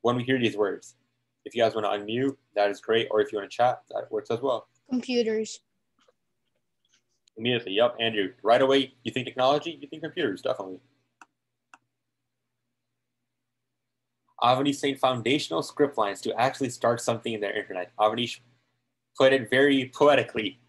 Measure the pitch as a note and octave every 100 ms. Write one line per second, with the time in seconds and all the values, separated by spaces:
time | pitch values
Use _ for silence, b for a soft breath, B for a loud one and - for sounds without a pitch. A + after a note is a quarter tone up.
0 | A#2 B2 A#2+ C3 A#2 G2 G2+ F2+ - _
1 | _ _ _ _ - A2+ A#2 A2+ G#2 G#2
2 | G#2 A#2 C3+ C3 _ G#2 G2+ G2+ - A2+
3 | A2+ G#2+ G#2 G#2+ F#2+ - B2 A#2+ _ G#2
4 | G#2+ G#2+ - D3+ C3+ A#2 - _ _ B3
5 | A3+ B3 A3 A3 A3 - _ _ _ _
6 | _ _ _ _ _ _ _ _ _ _
7 | _ _ _ - A#2 B2 F#2+ G2 A#2+ A#2+
8 | A2+ G#2+ F#2 - G2+ B2 C3+ C3+ B2+ _
9 | - C3 B2 B2+ C3 D3 D#3 D3 C#3 D#3+
10 | D#3 F3+ C3+ F#2+ - - F#2+ F#2 _ _
11 | _ _ - _ _ _ _ - _ _
12 | _ _ _ _ _ _ _ _ _ _
13 | _ _ _ _ _ _ _ _ _ _
14 | _ _ _ - A#2+ C3 C#3+ C#3 C#3 C3+
15 | C3 B2+ A2+ D3 - D#3+ - - C#3+ C3
16 | G#2 F#2+ A#2+ - B2+ C3 C3 - A#2 A#2
17 | - A#2 A#2 A2 G2+ G#2 G2 F#2 F2+ -
18 | G#2+ A2+ A#2+ - _ _ _ _ _ _
19 | _ - C3+ C3+ A2+ B2+ C#3+ C#3 B2+ -
20 | D3 C#3 A2 B2 G#2+ -